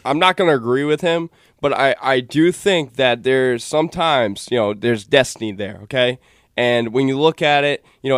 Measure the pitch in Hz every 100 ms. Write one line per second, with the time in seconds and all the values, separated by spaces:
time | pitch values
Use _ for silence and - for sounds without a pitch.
0 | 220 151 185 185 175 139 117 131 147 151
1 | 175 170 165 _ _ - 143 131 135 120
2 | 131 135 123 147 170 175 202 180 135 117
3 | 131 120 127 131 127 120 - 151 156 180
4 | 165 139 110 98 - 123 104 107 120 113
5 | 101 139 127 - 110 98 98 92 104 131
6 | 123 127 _ _ _ - 120 120 117 120
7 | 135 135 156 160 151 143 143 143 _ _
8 | 135